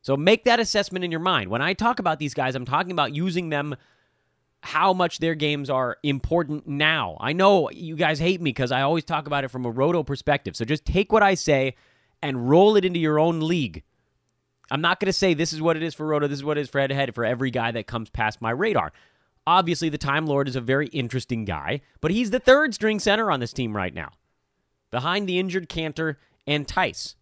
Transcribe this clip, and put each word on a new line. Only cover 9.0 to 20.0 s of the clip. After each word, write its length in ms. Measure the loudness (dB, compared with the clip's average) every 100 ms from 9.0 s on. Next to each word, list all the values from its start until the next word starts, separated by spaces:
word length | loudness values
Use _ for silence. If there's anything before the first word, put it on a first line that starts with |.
talk 240 | -2 -6 -2
about 160 | -4
it 40 | -4
from 160 | -6
a 60 | -4
roto 320 | 0 2 2
perspective. 540 | -2 -4 0 0 -2 -6
So 80 |
just 200 | -2 -2
take 280 | 0 0 2
what 100 | 4
I 120 | 4
say 420 | 2 2 2 0 -4 _ _ _ _
and 280 | -6 -2 6
roll 260 | 8 8
it 100 | 6
into 140 | 2 0
your 220 | 2 4
own 200 | 2 2
league. 440 | 0 0 -2 -8 -20 _ _ _ _ _ _ _ _
I'm 100 | -2
not 180 | 0 0
gonna 140 | -2
say 220 | 0 0
this 180 | 2 -2
is 100 | 0
what 140 | 0 0
it 80 |
is 100 | -4
for 120 | -6 -2
roto, 200 | 0 0
this 120 | -4
is 60 |
what 140 | -4 -4
it 40 |
is 60 | -2
for 120 | -2
head-to-head 340 | 0 0 -2
for 100 | -2
every 280 | -2 0 -2
guy 180 | -2 -2
that 160 | -4 -6
comes 240 | -8 -8
past 300 | -2 -2 -2
my 100 | -4
radar. 420 | -2 0 0 -2 _ _ _ _ _ 2
Obviously, 420 | 2 2 -2 -2
the 100 |
Time 280 | -2